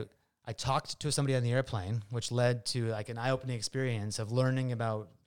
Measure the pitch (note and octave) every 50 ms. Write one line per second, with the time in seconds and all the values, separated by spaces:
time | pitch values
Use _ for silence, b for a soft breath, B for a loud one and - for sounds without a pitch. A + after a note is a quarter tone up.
0 | G#2+ - _ _ _ _ _ _ _ - A2+ - - C3 C3+ D3+ - - - -
1 | - D3+ C3+ D3+ C#3 C3+ C3+ B2+ A#2+ A#2+ A#2+ C3 C3 - - G#2 F2+ F#2+ A#2 A#2
2 | G2+ - A#2+ A#2 - - A#2+ A#2+ B2 B2 B2 A#2+ - - - B2 A#2 A2+ A2 G#2+
3 | G#2+ - A#2 A#2 A#2+ C3 C3 C3 C3 B2+ B2 A2+ A2 - - C3 C3 B2+ A#2 G#2+
4 | G2+ G#2+ G2+ - A2 G#2 A#2 B2+ C3 B2+ C3 C3 B2+ B2+ B2 A2+ A#2 A2+ A2 G#2+
5 | G#2+ - - _ _